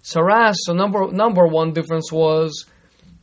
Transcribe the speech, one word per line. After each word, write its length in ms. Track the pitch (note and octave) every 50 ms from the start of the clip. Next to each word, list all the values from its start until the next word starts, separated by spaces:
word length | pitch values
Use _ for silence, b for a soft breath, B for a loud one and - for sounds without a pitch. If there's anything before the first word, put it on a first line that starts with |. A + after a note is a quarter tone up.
| b
Tsaras, 520 | - - E3 E3 F#3+ G#3+ A#3 A3+ G#3+ G3+ E3+
so 140 | - F3 E3+
number, 380 | F3+ G3 G#3 G3+ G3+ F#3+ -
number 340 | F3+ G3 A3 A#3 G3 F3+ F3
one 280 | D#3+ D#3 D#3+ D#3+ D#3+ D3+
difference 360 | E3 D#3 D#3 E3 D#3+ D#3 -
was 540 | D#3+ D#3+ D#3+ D#3 D#3 D#3+ D#3+ D#3 D3 - - b b b b b b b b b b b